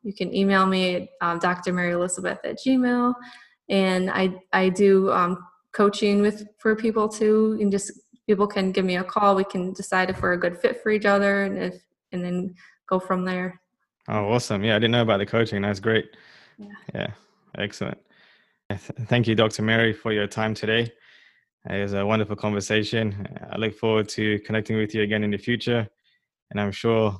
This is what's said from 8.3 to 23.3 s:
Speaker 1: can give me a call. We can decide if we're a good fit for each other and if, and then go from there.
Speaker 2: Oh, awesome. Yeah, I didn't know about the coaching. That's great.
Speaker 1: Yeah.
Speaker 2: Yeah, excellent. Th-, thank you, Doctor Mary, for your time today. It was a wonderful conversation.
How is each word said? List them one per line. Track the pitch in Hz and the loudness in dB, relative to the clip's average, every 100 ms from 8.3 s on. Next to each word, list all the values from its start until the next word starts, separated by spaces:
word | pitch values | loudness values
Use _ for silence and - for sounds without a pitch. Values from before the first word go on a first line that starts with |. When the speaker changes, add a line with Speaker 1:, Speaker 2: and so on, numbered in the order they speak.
| 196 208 | 2 2
Speaker 1:
can | 208 190 | 0 -2
give | 185 185 | 0 0
me | 180 | -2
a | |
call. | 180 - 202 190 | -2 2 4 4
We | |
can | 190 190 180 | 2 -2 -6
decide | 190 196 190 185 | -8 -2 0 0
if | 190 | 0
we're | 185 | -2
a | 180 | 0
good | 175 180 | -2 0
fit | 233 233 | -2 0
for | 220 | 0
each | 214 208 | 0 2
other | 202 202 196 | 4 2 2
and | 196 196 | 0 -2
if, | 180 180 _ _ _ | -6 -8 _ _ _
and | 180 | -6
then | 180 180 185 180 - _ - | -4 -4 -4 -10 -20 _ -4
go | 185 | -4
from | 185 185 | 0 -2
there. | 185 180 180 180 _ _ _ _ - | -2 -4 -6 -8 _ _ _ _ -4
Speaker 2:
Oh, | 107 104 | -2 2
awesome. | 120 - 104 | 0 0 -2
Yeah, | 101 107 | 2 2
I | |
didn't | 113 | 4
know | 120 | 4
about | 113 101 | 4 2
the | 101 | 2
coaching. | 113 113 104 | 0 0 0
That's | 101 98 | -2 -2
great. | 95 110 - - - - - - | 0 0 -2 -10 -20 -20 -20 -20
Speaker 1:
Yeah. | 202 - - - | -20 -18 -14 -8
Speaker 2:
Yeah, | - 107 _ _ _ - | -8 -10 _ _ _ -8
excellent. | 104 - 101 - _ _ _ _ _ _ - | -8 -6 -10 -10 _ _ _ _ _ _ -12
Th-, | 104 - - 113 | -10 -10 -12 0
thank | 120 113 | 0 2
you, | 110 | 2
Doctor | 110 - | 2 0
Mary, | 110 113 113 | 0 2 2
for | 107 117 | 0 -2
your | 107 104 | -2 -2
time | - 110 107 | -2 -2 -2
today. | 107 113 117 - _ _ _ _ _ _ - | 0 0 -2 -6 _ _ _ _ _ _ -8
It | 98 | -6
was | 101 | -4
a | 98 101 | -2 0
wonderful | 110 101 101 | 0 0 -4
conversation. | 107 101 95 107 104 117 107 98 95 | -4 -4 0 0 0 -2 -2 -4 -10